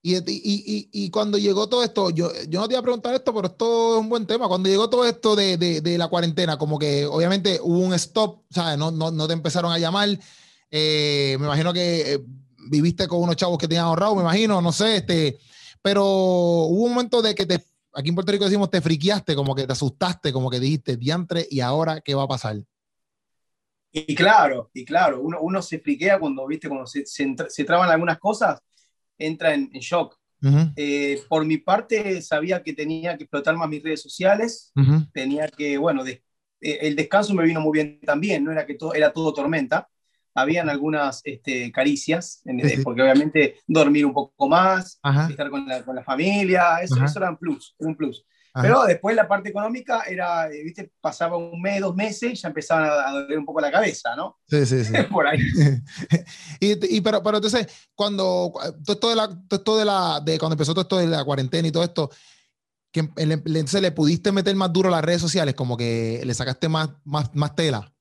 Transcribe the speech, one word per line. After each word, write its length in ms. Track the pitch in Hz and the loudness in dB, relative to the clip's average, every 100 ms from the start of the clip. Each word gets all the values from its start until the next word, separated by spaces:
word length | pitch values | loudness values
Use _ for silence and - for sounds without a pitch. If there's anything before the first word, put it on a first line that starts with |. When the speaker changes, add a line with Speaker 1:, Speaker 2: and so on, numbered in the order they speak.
Speaker 1:
Y, 140 | 170 180 | 0 -2
y, 60 | 175 | -2
y, 640 | 202 214 202 - 208 202 | -6 -2 -4 -2 -8 -6
y 160 | 208 196 | -8 -4
cuando 280 | 214 208 202 | -2 0 0
llegó 300 | 202 196 214 | 2 0 0
todo 160 | 247 | 0
esto, 260 | 233 - 190 | 0 0 0
yo, 220 | 165 170 - 120 | 0 -2 -4 -6
yo 140 | 175 | -4
no 60 | 220 | -2
te 40 | |
iba 60 | 254 | -2
a 40 | |
preguntar 300 | 247 233 240 | 0 -2 -2
esto, 200 | 262 254 | -2 -2
pero 140 | 220 185 | -2 -4
esto 480 | - 226 233 226 226 | -2 0 2 2 2
es 60 | |
un 60 | 220 | 0
buen 180 | 233 196 | -2 -2
tema. 220 | 226 226 | -2 0
Cuando 220 | 180 185 | 0 2
llegó 200 | 196 233 | 2 4
todo 160 | 247 247 | 2 2
esto 300 | 233 220 208 | 2 2 4
de, 220 | 196 175 | 2 2
de, 240 | 175 160 | 0 0
de 160 | 160 170 | 0 0
la 100 | 165 | 0
cuarentena, 500 | 175 170 156 175 151 | 0 0 0 0 0
como 220 | 151 151 | -2 -2
que 260 | 151 143 147 | 0 0 0
obviamente 540 | 147 170 196 190 175 | 0 2 2 0 0
hubo 180 | 175 175 | 2 2
un 140 | 185 180 | 2 0
stop, 480 | - 226 214 214 _ | 0 0 0 -2 _
¿sabes? 280 | 180 170 143 | -4 -2 -2
No, 140 | 156 | -2
no, 200 | 165 160 | -2 -2
no 160 | 160 156 | -2 -2
te 60 | |
empezaron 400 | 165 156 180 170 | -2 -2 -2 0
a 40 | 165 | 0
llamar. 300 | 165 196 208 202 - - _ _ _ | 0 0 0 -2 -6 -20 _ _ _
Eh, 640 | 151 156 151 147 143 139 135 | -2 0 2 0 0 0 0
me 100 | 147 | 0
imagino 260 | 147 170 | 0 0
que, 400 | 175 175 170 143 | 0 0 0 0
eh, 60 | 139 123 131 - _ - | -4 -6 -18 -20 _ -2
viviste 380 | 147 165 170 185 | 2 2 2 -2
con 120 | 175 | 0
unos 140 | 175 160 | 0 0
chavos 220 | 185 170 | 0 0
que 100 | 165 | 0
tenían 180 | 165 170 | 0 2
ahorrado, 280 | 165 202 202 | 2 2 2
me 60 | |
imagino, 400 | 170 185 220 196 | 2 2 2 2
no 100 | 170 | 2
sé, 240 | 160 214 208 | 2 2 2
este, 400 | - 170 151 120 _ - - - | 0 0 0 -2 _ -20 -20 -4
pero 240 | 196 202 196 | 0 2 4
hubo 800 | 190 185 180 175 170 160 180 240 | 4 2 4 4 2 2 2 2
un 60 | |
momento 280 | 247 240 240 | 0 2 2
de 140 | 220 202 | 2 0
que 100 | 180 | 0
te, 100 | 180 _ _ _ | -2 _ _ _
aquí 140 | 143 143 | -6 -2
en 80 | 170 | -2
Puerto 160 | 185 | 0
Rico 140 | 202 196 | 0 2
decimos, 240 | 202 190 | 2 2
te 100 | 185 | 0
friqueaste, 560 | 160 160 175 202 - 143 | 0 0 0 -2 -2 -2
como 180 | 139 | 0
que 140 | 135 131 | -2 -2
te 60 | |
asustaste, 580 | 131 139 - 180 175 151 | -2 -2 -2 -4 -2 -4
como 180 | 131 127 | -2 -2
que 120 | 123 | -2
dijiste, 340 | 131 151 131 120 | 0 -2 -2 -4
"Diantre, 500 | 123 170 170 170 165 | -2 -4 -4 -6 -4
¿y 80 | 139 | -2
ahora 400 | 123 147 160 156 | 0 0 -2 -4
qué 160 | - 139 | -4 -2
va 80 | |
a 40 | 139 | -2
pasar?". 280 | 127 110 107 101 _ _ _ _ _ _ _ _ _ _ _ _ | -4 -6 -8 -12 _ _ _ _ _ _ _ _ _ _ _ _
Speaker 2:
Y 240 | 156 156 147 | -8 -6 2
claro, 540 | 185 214 143 123 - | 6 6 6 0 -8
y 120 | 131 127 | -14 -2
claro, 340 | 165 170 127 | 2 2 0
uno, 180 | 147 170 | -6 -4
uno 200 | 160 190 | -4 -4
se 180 | - - | -4 -8
friquea 400 | - 143 180 196 | -4 0 2 2
cuando, 260 | 156 131 135 | 2 -4 -6
viste, 220 | 151 - | -8 -6
cuando 180 | 139 127 | -10 -8
se, 180 | 143 139 | -10 -10
se 180 | - | -4
entra, 260 | 139 123 120 | -4 -4 -8
se 140 | - 143 | -6 0
traban 240 | 170 180 | 2 4
algunas 300 | 160 170 165 | 4 2 -2
cosas, 420 | 202 214 196 143 _ _ _ _ _ _ | -2 0 0 -2 _ _ _ _ _ _
entra 360 | 156 160 165 | -6 0 0
en, 160 | 147 139 | 0 -2
en 80 | 131 | -8
shock. 340 | - 175 156 _ _ _ | -2 -2 -2 _ _ _
Speaker 1:
Ujú. 280 | 139 143 160 143 | 4 4 4 -2
Speaker 2:
Eh, 460 | 147 143 143 139 - | -2 0 -2 -4 -2
por 160 | 160 | 0
mi 140 | 156 156 | 0 -2
parte, 640 | - 208 220 220 208 180 | 2 0 0 -2 -2 -6
sabía 400 | 160 151 170 180 | -2 -4 -2 -4
que 100 | 160 | -4
tenía 440 | 143 151 160 165 156 | -8 -6 -6 -6 -8
que 60 | |
explotar 320 | 147 143 143 165 | -8 -4 -2 -2
más 100 | 160 | -4
mis 160 | 147 | -6
redes 180 | 156 151 | -6 -6
sociales, 680 | 139 - 185 208 226 226 - 139 | -8 -2 2 2 0 -6 -6 2
Speaker 1:
Ujú. 320 | 135 156 151 | 4 4 2
Speaker 2:
tenía 360 | - 131 143 151 | -4 -4 -2 -4
que, 300 | - 147 139 | -4 -2 0
bueno, 260 | 143 139 | 0 0
des-, 180 | 131 117 _ _ _ _ | -4 -10 _ _ _ _
eh, 180 | 151 151 | -6 -2
el 120 | 151 147 | -2 -2
descanso 380 | 147 196 208 | 2 2 2
me 100 | 190 | 2
vino 160 | 165 165 | 2 2
muy 120 | 156 | 0
bien 260 | 151 151 - | 0 -2 -6
también, 420 | - 147 202 160 | -4 -2 0 -2
no 80 | 147 | -2
era 140 | 156 147 | -4 -6
que 100 | 143 | -8
todo, 180 | 156 | -6
era 180 | 151 151 | 2 2
todo 220 | 160 160 | 2 -2
tormenta, 560 | 143 139 160 131 165 - _ _ _ _ - | -2 -2 -2 0 -2 -4 _ _ _ _ -2
habían 340 | 139 170 156 | 0 0 0
algunas, 500 | 143 151 151 143 127 - | -2 -2 -2 -2 -4 -14
este, 440 | 123 - 127 120 | -12 -6 -6 -4
caricias, 720 | - 139 143 - 165 175 - - | 0 0 0 -2 -2 -4 -16 -8
en, 160 | 127 | 0
Speaker 1:
Sí, 160 | 143 127 | 0 2
sí. 40 | |
Speaker 2:
porque 180 | 131 117 | -2 2
obviamente 540 | 135 131 151 156 139 - - | 6 6 4 2 2 0 0
dormir 380 | 156 143 147 143 | 4 6 6 4
un 80 | |
poco 340 | 131 - _ 139 | 0 -6 _ 2
más, 520 | 165 190 185 185 - | 4 4 2 -4 -6
Speaker 1:
Ajá. 260 | 143 139 160 | 0 2 0
Speaker 2:
estar 200 | 143 143 | -4 -6
con 180 | 139 135 | -6 -6
la, 160 | 127 | -8
con 120 | 123 131 | -6 -10
la 80 | |
familia, 760 | 127 131 180 202 190 180 175 165 | -6 -2 0 0 2 4 4 2
eso, 140 | 180 127 | 0 2
Speaker 1:
Ajá. 100 | 139 | 2
Speaker 2:
eso 140 | 147 | 0
era 120 | 185 | -4
un 60 | 156 | -4
plus, 380 | 165 143 - _ | -6 -6 -10 _
era 100 | 156 | -8
un 60 | 156 | -4
plus. 280 | 147 117 _ _ _ | -6 -8 _ _ _
Speaker 1:
Ajá. 120 | 131 127 | 0 4
Speaker 2:
Pero 160 | 254 226 | 4 4
después 300 | 170 202 226 | 2 0 0
la 120 | 185 | 2
parte 220 | 196 196 | 0 -2
económica 520 | 196 214 247 247 233 190 | -6 -6 -6 -4 -4 -4
era, 400 | 185 175 170 160 | -6 -4 -2 -4
eh, 120 | 147 | -6
viste, 280 | 156 175 180 _ | -12 -14 -18 _
pasaba 360 | 156 - 170 170 | -8 -4 -4 -4
un 240 | 170 170 | -8 -6
mes, 200 | 185 196 | -4 -2
dos 140 | 196 180 | -2 -2
meses 360 | 214 208 240 | -4 -4 -6
y 40 | 240 | -6
ya 120 | 170 | -8
empezaba 400 | 151 147 160 156 | -8 0 2 2
a, 220 | 147 135 | 2 0
a 20 | |
doler 260 | 139 139 151 | -4 -4 -6
un 80 | 147 | -4
poco 160 | 156 | -2
la 100 | 147 | 0
cabeza, 440 | 165 214 - 117 123 | 2 0 -2 -6 -6
¿no? 240 | 180 _ _ | -8 _ _
Speaker 1:
Sí, 180 | 151 131 | 0 2
sí, 180 | 131 110 | 0 0
sí. 80 | |
Speaker 2:
<laughs> 180 | 110 - | 0 0
Por 160 | 180 147 | 0 2
ahí. 120 | 151 | 2
Speaker 1:
<laughs> 440 | - - 143 127 - - - 170 - - - 151 | 0 4 4 4 -4 -14 0 0 -2 -20 -20 -2
Y, 380 | 196 208 196 214 | 0 0 0 0
y 40 | |
pero, 200 | 202 214 | 2 0
pero 140 | 190 208 | 0 0
entonces, 300 | 208 233 214 - _ - | 0 -2 -2 -10 _ -4
cuando, 560 | 202 202 185 180 180 | -4 0 -2 0 -2
cu-, 80 | - 165 160 | -6 -10 -10
todo 100 | 151 | -4
esto 160 | 202 233 | 0 2
de 60 | 226 | 2
la, 120 | 214 175 - | 0 -6 -6
todo 100 | 196 | -2
esto 180 | 214 220 | 2 2
de 80 | 208 | 2
la, 340 | 196 175 151 | 2 0 -2
de 200 | 147 160 | -2 -2
cuando 160 | 160 156 | -2 0
empezó 180 | 143 | 0
todo 80 | 165 | 0
esto 160 | 180 190 | 0 0
de 100 | 170 | 0
la 160 | 160 | 0
cuarentena 440 | 139 139 131 165 165 | -2 -2 -2 -2 0
y 40 | |
todo 120 | 156 | 0
esto, 260 | 170 170 147 - _ _ _ _ _ _ _ | -2 -2 -4 -8 _ _ _ _ _ _ _
que 100 | - | -4
em-, 120 | 156 - | -4 -2
le, 100 | 156 | -2
le, 340 | 156 160 160 | 0 -2 -2
entonces 220 | 143 196 | 0 0
le 100 | 185 | 0
pudiste 400 | 147 151 170 208 | 2 2 4 2
meter 240 | 196 190 196 | 0 0 0
más 180 | 185 | 2
duro 160 | 170 190 | 2 2
a 20 | |
las 100 | 170 156 | 2 2
redes 160 | 175 | 0
sociales, 320 | 165 160 151 - | 0 0 0 0
como 220 | 127 117 | -4 -2
que 440 | 117 117 113 117 127 | -2 0 -2 -4 -4
le 80 | |
sacaste 340 | 117 127 127 165 | -4 -4 -2 0
más, 200 | 160 156 139 - | 0 -2 -8 -6
más, 280 | 147 123 143 | -4 -2 -2
más 200 | 147 - | -2 0
tela. 380 | 160 117 101 _ | -2 -2 -8 _